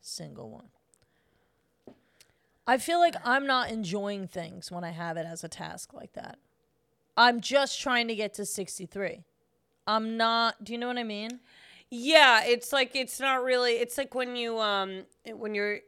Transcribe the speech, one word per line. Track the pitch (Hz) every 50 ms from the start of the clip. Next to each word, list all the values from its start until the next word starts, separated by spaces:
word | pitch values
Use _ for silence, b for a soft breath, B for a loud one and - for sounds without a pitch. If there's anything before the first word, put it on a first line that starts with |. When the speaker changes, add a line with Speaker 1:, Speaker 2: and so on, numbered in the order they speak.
Speaker 1:
single | - - - - 165 151 - - 131 -
one? | 110 - - - _ _ _ _ _ _ _ _ _ _ _ _ _ _ _ _ _ _ _ _ _ _ - - - _ b b b b b b b b b b b b b
I | - 254
feel | 262 - - 339 349
like | 349 339 - - -
I'm | 240 247 269 277
not | 277 262 254 240 -
enjoying | 220 226 214 165 180 208 202 202 202 196 190 175
things | - 185 170 165 - 175 - -
when | 180 175 175
I | 165
have | 170 160 170 170 160
it | 165 160
as | 165 165 165 -
a | 165
task | - - 175 156 165 - - - -
like | - - - -
that. | - - - - - _ _ _ _ _ _ _ _ _ _ _ _ _ _ -
I'm | - 233 247 240 233
just | 190 - 247 277 277 - - -
trying | - 277 247 240 233 226
to | 226
get | 202 214 202 208
to | - 202
sixty-three. | - - - 190 - - - 185 165 - 196 196 175 - 196 170 _ _ _ _ _ _ _ _ _ _ _ -
I'm | - 214 220 220 220 226 226
not, | 226 226 226 233 233 226 - - 208
do | 202 233
you | 233
know | 240 247
what | 247 247
I | 233
mean? | 220 208 208 214 226 247 247 B B B B B B B B B B
Speaker 2:
Yeah, | 247 233 240 277 320 311 294 254 233 214 -
it's | 233 240 240 - -
like, | 285 277 262 254 -
it's | 277 254 - - -
not | 262 269 262 262 247
really, | 262 254 247 247 240 233
it's | 233 240 233 -
like | - 269 262 -
when | 254 254 247 247
you, | 247 233 233 226 220
um, | 220 208 202 196 190 190 190 190 - - _ _ - - 220
when | - - 214 214
you're | 202 202 208 208 - -